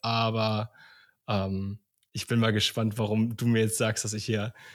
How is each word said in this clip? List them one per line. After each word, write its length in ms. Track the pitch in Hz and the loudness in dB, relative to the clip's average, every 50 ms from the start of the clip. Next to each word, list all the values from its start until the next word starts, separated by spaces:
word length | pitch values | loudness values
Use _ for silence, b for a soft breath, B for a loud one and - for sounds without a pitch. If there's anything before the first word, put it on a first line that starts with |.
| - | -4
Aber, 680 | 117 117 113 113 113 110 113 110 110 110 107 110 113 b b b b b b b b b b _ | -2 0 2 2 2 2 0 0 0 0 0 -2 -4 b b b b b b b b b b _
ähm, 540 | - 110 98 95 95 95 95 98 98 104 - _ _ _ _ _ _ - | -2 -2 0 0 -2 -2 -4 -4 -6 -8 -10 _ _ _ _ _ _ -10
ich 140 | - - | -10 -4
bin 120 | - 120 117 | 0 2 2
mal 120 | 113 113 107 | 4 4 4
gespannt, 460 | 107 - - - 120 110 110 104 113 | 2 0 0 0 0 0 0 0 -2
warum 380 | 110 101 107 110 113 120 113 | -2 0 2 2 2 0 0
du 100 | - 120 | 0 0
mir 140 | 120 117 110 110 | 2 4 4 4
jetzt 160 | 107 110 - | 2 2 0
sagst, 260 | 120 110 123 - - | 0 0 0 -2 -4
dass 80 | 110 107 | -4 -6
ich 120 | 107 - | -6 -4
hier 280 | - 110 104 101 117 B B B B B | -2 -2 -2 -2 -6 B B B B B